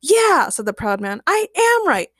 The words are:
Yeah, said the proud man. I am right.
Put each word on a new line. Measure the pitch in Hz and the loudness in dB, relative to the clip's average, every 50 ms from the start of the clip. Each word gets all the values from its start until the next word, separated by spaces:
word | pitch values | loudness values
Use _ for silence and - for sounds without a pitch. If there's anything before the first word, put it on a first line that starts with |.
Yeah, | _ 285 392 453 453 440 392 320 233 - | _ 2 2 2 4 4 2 2 2 0
said | 208 - 220 | -4 -6 -6
the | 208 | -6
proud | 208 - 226 214 202 196 | -6 -4 -4 -4 -4 -4
man. | 208 196 202 214 - | -4 -6 -8 -6 -4
I | - 381 427 427 - _ | -2 0 0 -2 -4 _
am | - 453 466 480 480 440 392 | 0 2 2 2 2 2 0
right. | 269 196 170 - _ | 0 0 -2 -6 _